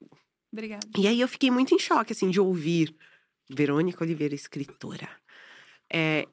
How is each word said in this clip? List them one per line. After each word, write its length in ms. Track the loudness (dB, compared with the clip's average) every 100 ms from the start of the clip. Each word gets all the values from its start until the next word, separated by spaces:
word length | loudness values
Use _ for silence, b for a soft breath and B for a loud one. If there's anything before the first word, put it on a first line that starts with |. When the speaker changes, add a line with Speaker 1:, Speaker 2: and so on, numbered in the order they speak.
| -20 _ _ _ _
Speaker 1:
Obrigada. 320 | -12 -12 -12 -6 0
Speaker 2:
e 100 | 2
aí 120 | 2
eu 80 | 0
fiquei 220 | 2 2
muito 240 | 4 4
em 60 | 2
choque, 320 | 4 0 0
assim, 160 | 0 2
de 100 | 2
ouvir, 540 | 2 0 0 2 0 b b b b _ -8
"Verônica 540 | 0 2 2 0 -2
Oliveira, 320 | -4 -2 -4 -4
escritora." 720 | -10 -10 -10 -12 -14 -12 -14 -18 B B B B B B -6
É, 320 | -2 0 0 -2